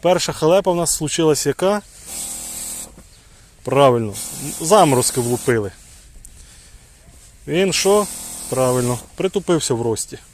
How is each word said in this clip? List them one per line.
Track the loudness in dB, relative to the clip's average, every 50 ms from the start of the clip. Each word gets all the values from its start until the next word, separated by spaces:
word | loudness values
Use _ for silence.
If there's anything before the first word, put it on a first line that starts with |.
Перша | 4 2 2 2 0 -4 -4
халепа | 0 2 4 4 4 2 2 0
в |
нас | 0 0 -2 -2
случилась | -4 -4 -4 -2 2 2 2 2 2 0
яка? | -4 -2 0 0 0 0 -2 -4 -10 -20 -20 -18 -16 -14 -12 -12 -12 -12 -12 -14 -14 -14 -12 -12 -12 -12 -14 -16 -18 -20 -20 -20 -20 -20 -20 _ -20 -20 -20 -20 -20 _ -14 -8
Правильно, | -2 4 6 6 6 6 4 0 -4 -6 -10 -10 -10 -10 -10 -10 -10 -8 -8
заморозки | 0 4 6 6 6 6 4 2 2 0 -2 -2
влупили. | -2 -2 -2 -2 0 0 0 0 0 -4 -10 -14 -20 -20 -20 -20 -20 -20 -20 -20 -20 -20 -20 -20 -20 -20 -20 -20 -20 -20 -20 -20 -20 _ -20 -20 -20 -20 -20 -20 -20 -20 -20 -20 -10
Він | -4 0 0 0 0 0
що? | 0 2 4 4 4 2 0 -6 -12 -14 -14 -14 -14 -10 -6
Правильно, | -2 0 2 2 2 2 0 0 -2 -4 -6 -16 -8
притупився | -4 -4 -2 -2 -4 0 0 0 0 2 -2 -2
в | -2 0
рості. | -2 -2 -4 -6 -10 -12 -18 -18 -20